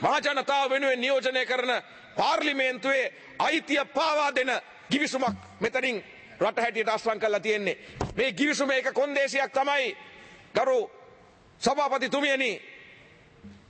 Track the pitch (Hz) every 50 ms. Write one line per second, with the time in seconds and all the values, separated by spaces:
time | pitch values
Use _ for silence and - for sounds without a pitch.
0 | 143 196 269 302 247 285 285 262 254 - 285 277 269 254 262 277 285 269 254 247
1 | 247 269 277 262 214 254 262 254 247 226 254 254 247 254 240 190 - - - -
2 | - - - - 202 269 320 320 302 302 277 269 262 262 254 208 190 269 277 262
3 | 240 - - - - - - - 196 277 311 311 - - 294 285 180 - - 277
4 | 320 320 302 302 294 285 254 262 254 262 233 190 - - - - - - 247 285
5 | 302 196 226 262 269 233 202 - - - - - 190 233 - 254 262 262 233 185
6 | - - - - - - - - 175 220 208 233 233 240 208 226 214 220 220 -
7 | - 226 220 196 220 214 208 202 170 220 214 208 202 180 - - - - - -
8 | - - - 190 254 262 190 165 285 302 269 - 285 269 269 262 254 269 208 233
9 | 277 285 277 269 277 262 214 269 269 - - 269 277 285 285 277 254 214 202 -
10 | - - - - - - - - - - - 202 254 262 262 240 185 - - -
11 | - - - - - - - - - - - - - 226 277 294 285 269 262 262
12 | 262 240 262 285 285 285 269 269 262 226 180 - - - - - - - - -
13 | - - - - - - - - - 208 - - -